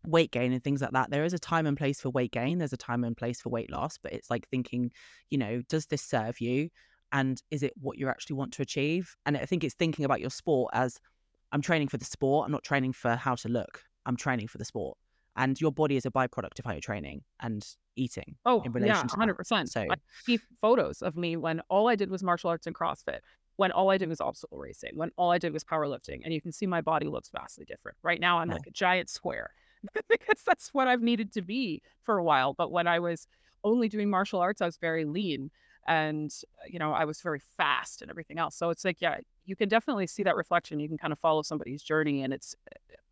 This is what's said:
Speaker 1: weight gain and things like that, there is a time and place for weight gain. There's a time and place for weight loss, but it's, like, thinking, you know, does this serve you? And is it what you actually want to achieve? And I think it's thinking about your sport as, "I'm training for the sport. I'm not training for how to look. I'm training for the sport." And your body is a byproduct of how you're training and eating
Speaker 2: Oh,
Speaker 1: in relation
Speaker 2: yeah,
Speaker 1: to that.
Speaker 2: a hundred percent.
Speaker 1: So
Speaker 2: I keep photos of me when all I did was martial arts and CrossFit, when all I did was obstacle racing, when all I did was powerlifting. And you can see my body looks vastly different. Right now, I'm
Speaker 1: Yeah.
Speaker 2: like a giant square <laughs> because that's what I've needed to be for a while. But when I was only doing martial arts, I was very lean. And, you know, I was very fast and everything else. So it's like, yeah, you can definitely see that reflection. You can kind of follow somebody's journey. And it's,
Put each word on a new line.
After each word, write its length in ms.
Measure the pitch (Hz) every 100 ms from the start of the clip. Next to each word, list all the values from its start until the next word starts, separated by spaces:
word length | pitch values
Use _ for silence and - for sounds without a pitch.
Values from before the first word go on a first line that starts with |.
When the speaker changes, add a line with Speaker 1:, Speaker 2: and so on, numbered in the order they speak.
| -
Speaker 1:
weight 240 | 165 160
gain 220 | 123 123
and 100 | 127
things 180 | 143 139
like 100 | 139
that, 180 | 131 127
there 160 | 143 165
is 80 |
a 60 | 180
time 260 | - 165 156
and 120 | 143
place 220 | 139 139
for 80 | 135
weight 220 | 131 127
gain. 280 | 120 127 175
There's 140 | 151
a 40 | 131
time 260 | - 120
and 140 | 120 117
place 240 | 120 120
for 80 | 120
weight 220 | 117 -
loss, 260 | 135 147 -
but 160 | -
it's, 160 | 82 -
like, 180 | 120 -
thinking, 420 | 127 123 123 120 - - - _
you 80 | 143
know, 240 | 107 120 120
does 200 | 156 -
this 140 | 147
serve 380 | - 127 110 -
you? 300 | 120 131 165 _ _ _ _
And 300 | 139 131 127 _
is 120 | 151
it 100 | 135 -
what 200 | 135 -
you 100 | 135
actually 260 | - - 139
want 180 | 135
to 80 | -
achieve? 540 | 135 - 143 175 175 - -
And 120 | 143
I 80 | -
think 180 | 180
it's 120 | 151 -
thinking 300 | 165 156 143
about 160 | 127
your 80 | 123
sport 420 | - - 139 123
as, 260 | 120 127 - _ _ _ _ _
"I'm 100 | 147
training 280 | 143 165 139
for 80 | 123
the 80 | -
sport. 400 | - 135 147 127
I'm 60 |
not 120 | 147
training 300 | - 143 131
for 220 | 127 120 117
how 200 | 131 123
to 140 | 117
look. 340 | 120 - - _ _ -
I'm 120 | 123
training 300 | 143 123 107
for 80 | -
the 60 | -
sport." 320 | 113 73 - _ _ _ -
And 220 | 131 131
your 100 | 156
body 260 | 139 151 135
is 80 | 127
a 60 |
byproduct 480 | 131 127 - 101 -
of 60 | 123
how 60 |
you're 80 | 78
training 420 | - 104 69 71 - _
and 280 | 120 107 - - _ -
eating 420 | 127 - - 139 240
Speaker 2:
Oh, 200 | 233 -
Speaker 1:
in 80 |
relation 340 | 170 208 202 240
Speaker 2:
yeah, 0 |
Speaker 1:
to 80 | 190
that. 120 | 220
Speaker 2:
a 40 |
hundred 20 | -
percent. 360 | 180 220 -
Speaker 1:
So 100 | - 190
Speaker 2:
I 60 | 185 _ - -
keep 180 | 233 _ _
photos 400 | 214 226 147 -
of 140 | 180 160
me 200 | 175 165
when 260 | 165 165 -
all 180 | 190 226
I 80 | 220
did 140 | 190
was 140 | 185
martial 260 | 185 175 175
arts 180 | 170 165
and 80 | -
CrossFit, 440 | 165 135 - - _ _ _ -
when 160 | 190
all 180 | - 190
I 80 | 190
did 120 | 170
was 120 | 160
obstacle 360 | - - - -
racing, 360 | - - - 147
when 160 | 165 -
all 140 | 175
I 60 | 175
did 140 | 170
was 100 | 151
powerlifting. 580 | - 160 147 131 - -
And 100 | 160
you 80 | 160
can 100 | 170
see 160 | - 196
my 140 | 170
body 260 | 156 156 151
looks 220 | - -
vastly 360 | - - - -
different. 320 | - - -
Right 160 | 165 175
now, 200 | 175 175
I'm 100 | 165
Speaker 1:
Yeah. 80 | 165
Speaker 2:
like 100 | 143
a 40 |
giant 380 | - 180 180 -
square 420 | - 175 - - _ _ _
<laughs> 260 | - 427 -
because 340 | 466 - 427 -
that's 280 | 349 -
what 140 | 277 262
I've 140 | 247
needed 300 | 233 233 220
to 80 | 220
be 400 | 175 240 233 147 _ _
for 140 | - 202
a 60 |
while. 300 | 170 139 131
But 180 | 139 170
when 160 | 170 170
I 120 | 170
was 280 | 170 165 - _ _ _
only 260 | 208 240 220
doing 200 | 208 208
martial 300 | 190 196 190
arts, 220 | 180 208
I 40 | 175
was 120 | -
very 280 | 165 160 151
lean. 440 | 170 196 143 135 _ _ _ -
And, 460 | 156 156 151 151 - - _ -
you 120 | 175
know, 140 | 156
I 120 | 151 156
was 160 | 156
very 180 | 175 143
fast 640 | - - 151 - - -
and 80 | -
everything 260 | - - 160
else. 160 | 156 -
So 140 | 170
it's 120 | 165 190
like, 160 | 170
yeah, 180 | 170 143 - _ 185
you 100 | 190
can 140 | 202
definitely 380 | 226 262 220 180
see 160 | -
that 120 | 185 165
reflection. 440 | - 170 - 151
You 80 | 151
can 100 | 156
kind 160 | 156
of 60 | 147
follow 220 | 165 156
somebody's 400 | 151 156 - 139
journey. 400 | - 156 151 139
And 100 | 135
it's, 220 | 135 - - - - _ - _